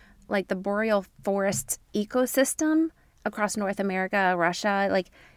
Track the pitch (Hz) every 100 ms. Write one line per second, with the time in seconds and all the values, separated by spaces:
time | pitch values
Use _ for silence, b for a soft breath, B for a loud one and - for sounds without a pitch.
0 | b b - 208 180 190 196 202 220 208
1 | 190 - - 196 196 - - - _ 214
2 | 208 254 254 262 269 - 311 311 320 -
3 | _ _ - 220 208 220 196 202 196 185
4 | 185 202 185 180 170 175 214 196 196 190
5 | 180 b b